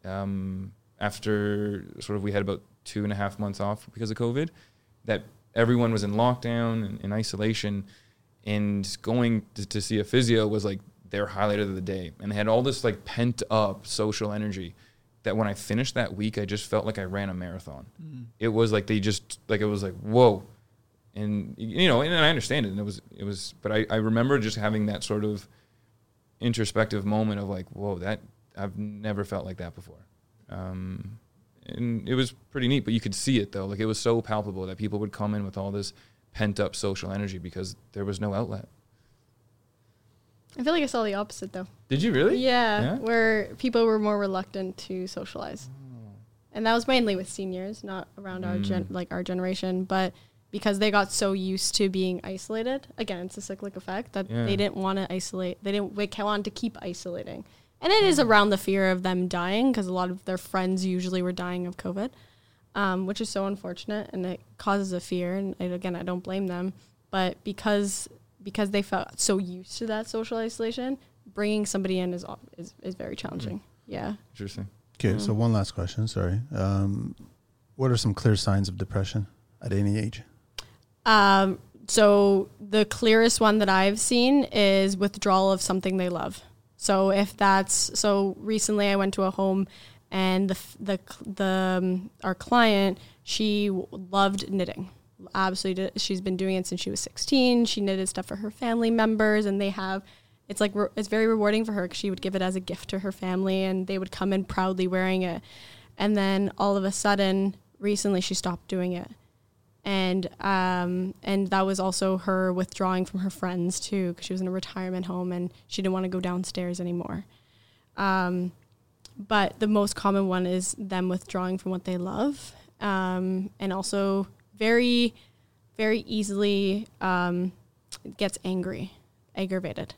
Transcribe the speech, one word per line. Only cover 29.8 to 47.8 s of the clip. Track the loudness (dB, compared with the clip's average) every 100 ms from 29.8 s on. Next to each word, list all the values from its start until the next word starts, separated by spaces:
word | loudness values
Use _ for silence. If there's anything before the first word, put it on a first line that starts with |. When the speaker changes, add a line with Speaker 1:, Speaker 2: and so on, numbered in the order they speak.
| -20 -20 -20 _ _ _ -16
Speaker 1:
Um, | -10 -8 -8 -8 -10 -12 -16 _ _ _ _ -14
and | -6 -4 -4 -2
it | -2
was | -2 -6 _
pretty | -2 2
neat, | 2
but | 2
you | 0
could | 0
see | -4 2 2
it | 2
though. | -4 -6
Like, | -2
it | -2
was | 0
so | 2 2
palpable | 2 -4 -2 -6 -8
that | -4
people | -4 -2
would | -4
come | -4 -2 -2
in | -4
with | -6
all | -4
this | -4 -6 -12 _ _ _
pent | -2 -2 0
up | -2 0
social | -4 -4 -4
energy | -4 -4 -6
because | -10 -8 -10 -12 _
there | -8 -6
was | -4
no | -2
outlet. | -2 -4 -8 -12 _ _ _ _ _ _ _ _ _ _ _ _ _ _ _ _ _ _ -4
Speaker 3:
I |
feel | 0
like | 2
I | 2
saw | 0
the | -2
opposite, | -2 -6 -8 -10
though. | -10 -12 -16 _
Speaker 1:
Did | 0
you | 2
really? | 4 4 4
Speaker 3:
Yeah, | 4 4 4 2
Speaker 1:
Yeah? | 0 0
Speaker 3:
where | 0 4 4 2 0 -2
people | 0 4 4
were | 4
more | 2 2
reluctant | 0 -2 -4 -6 -8 -8
to | -8 -8 -6
socialize. | -10 -10 -10 -10 -12 -14
Speaker 1:
Oh. | -18 -18 -18 -18 -20 -20 _ _
Speaker 3:
And | -2 2
that |
was | 2 4
mainly | 4 4 0
with | -4
seniors, | -8 -6 -6 -8 -10